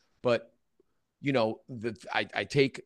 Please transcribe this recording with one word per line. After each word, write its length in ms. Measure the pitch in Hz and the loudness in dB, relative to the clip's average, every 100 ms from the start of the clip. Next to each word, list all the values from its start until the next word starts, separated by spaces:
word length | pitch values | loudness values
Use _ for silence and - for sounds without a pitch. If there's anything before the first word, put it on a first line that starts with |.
| _ _ | _ _
But, 300 | 127 117 - _ _ _ _ _ _ _ | 0 0 -2 _ _ _ _ _ _ _
you 120 | 135 | 0
know, 280 | 131 110 110 - | 2 2 -2 -10
the, 280 | 127 113 104 - | -8 -8 -8 -4
I, 140 | 113 104 | -4 -2
I 80 | - | -4
take, 400 | 104 143 135 - | 0 2 2 0